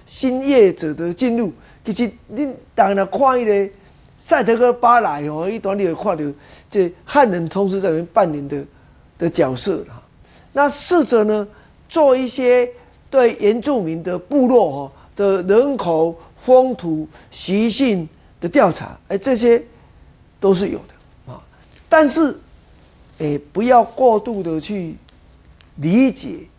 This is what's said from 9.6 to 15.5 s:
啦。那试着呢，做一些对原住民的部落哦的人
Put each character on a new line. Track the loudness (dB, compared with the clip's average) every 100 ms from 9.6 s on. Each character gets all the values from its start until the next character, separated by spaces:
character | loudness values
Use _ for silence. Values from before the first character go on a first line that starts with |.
| -6 -6 -8
啦。 | -20 _ _ _ -20 _
那 | -2 -2
试 | -2 0 0 2
着 | 2
呢， | 0 -2 -6 -16 _ _ -4
做 | 2 4 2
一 | 0
些 | -2 2 2 0 -6 _ _ _
对 | 2 2 2
原 | 0 0
住 | 0 -2
民 | -2 -6
的 | -6 -8
部 | -2 2 4
落 | 4 2
哦 | -2 -10 -16 -12 -2
的 | 0 0
人 | 2